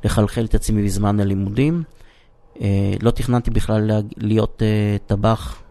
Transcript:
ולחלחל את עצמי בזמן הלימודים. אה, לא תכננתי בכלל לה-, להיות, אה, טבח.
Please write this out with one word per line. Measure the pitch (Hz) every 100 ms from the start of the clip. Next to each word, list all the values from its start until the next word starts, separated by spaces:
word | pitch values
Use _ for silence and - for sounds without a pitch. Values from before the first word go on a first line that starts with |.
ולחלחל | 107 - 107 - 113
את | 107
עצמי | - 107
בזמן | 101 104 101 104
הלימודים. | 98 98 98 104 143 170 160 - - _ _ _ - -
אה, | 101 98 98 98
לא | 110
תכננתי | 117 123 123 117
בכלל | 110 - 110
לה-, | 107 107 104 -
להיות, | 107 110 104 -
אה, | 110 107 104 101 -
טבח. | 101 110 113 - - -